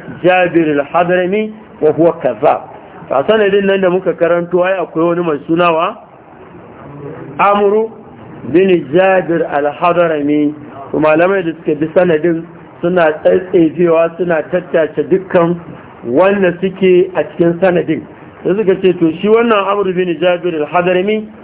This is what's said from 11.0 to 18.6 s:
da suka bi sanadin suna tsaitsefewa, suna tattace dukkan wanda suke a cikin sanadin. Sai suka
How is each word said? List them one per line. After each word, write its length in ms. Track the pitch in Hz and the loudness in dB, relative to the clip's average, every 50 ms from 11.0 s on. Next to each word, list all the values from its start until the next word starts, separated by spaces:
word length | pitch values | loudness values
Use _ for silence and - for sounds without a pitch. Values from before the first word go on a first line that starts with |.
| 151 151 156 156 170 185 196 196 180 | 2 2 4 4 2 2 0 0 -2
da 80 | 165 156 | -4 -8
suka 220 | 165 - 170 151 | -6 -4 -4 -2
bi 120 | 143 156 156 - | -2 -4 0 2
sanadin 520 | 185 180 180 160 151 151 175 165 165 170 - - - - - - | 2 2 2 2 2 0 0 -2 -2 -6 -10 -18 -20 -20 -20 -12
suna 340 | - - 175 180 175 165 156 | -6 -4 -2 2 2 2 2
tsaitsefewa, 1000 | 151 - - 180 180 185 185 - - 180 165 156 135 160 175 170 160 165 165 170 170 | 0 0 2 2 2 2 0 0 2 2 2 2 2 0 0 2 2 2 0 0 -2
suna 260 | - 185 175 170 156 143 | -4 -2 -2 -2 -2 -2
tattace 600 | - 180 180 175 - - 170 156 151 - 156 143 | -4 -4 -6 -4 -2 0 0 0 0 -2 -4 -2
dukkan 520 | 131 165 190 190 - - 180 170 165 175 170 - - - - - - - - - | 0 0 -2 0 0 0 2 2 2 0 -4 -8 -14 -18 -20 -20 -20 -20 -12 -8
wanda 480 | 117 123 151 180 196 202 202 196 175 170 | -2 2 2 4 4 2 2 0 0 0
suke 580 | - 190 190 185 - 190 185 180 175 185 185 - | -2 -4 -6 -2 0 2 4 4 4 4 2 -2
a 100 | 165 151 | -4 -4
cikin 360 | - - - 170 170 170 170 | -4 -2 0 0 0 2 2
sanadin. 420 | 190 185 175 170 151 143 156 - - - - - - - - - - | 2 2 2 0 0 -2 -4 -6 -6 -12 -18 -20 -20 -20 -18 -6 -4
Sai 120 | 156 185 | -2 -2
suka 200 | 208 | 0